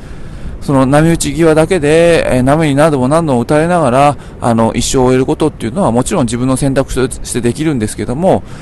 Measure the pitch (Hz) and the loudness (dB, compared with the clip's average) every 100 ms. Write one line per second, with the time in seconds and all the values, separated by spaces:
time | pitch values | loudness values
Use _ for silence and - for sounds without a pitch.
0 | - - - - - - - 139 131 147 | -14 -14 -14 -12 -12 -8 0 2 4 4
1 | 160 165 151 143 165 156 160 190 147 160 | 2 2 -2 2 2 4 2 0 2 4
2 | 170 165 - 127 127 151 156 139 160 143 | 4 2 2 0 2 2 2 2 2 2
3 | 127 160 160 123 117 151 165 175 139 127 | 0 0 0 -2 0 0 2 0 2 2
4 | 143 - - - 120 113 113 - - 135 | 2 0 -10 -6 -2 2 0 0 -2 2
5 | 127 131 131 165 156 - 117 147 160 117 | 2 2 0 0 -2 -2 -6 -2 0 0
6 | 127 196 120 120 131 131 143 135 131 127 | 0 -2 -2 -2 -2 0 0 0 -2 -2
7 | 127 - - 123 117 131 160 135 107 - | -2 -4 -8 -2 -2 -2 -2 -2 -4 -4
8 | 104 147 185 123 - - | -6 -2 0 0 -2 -14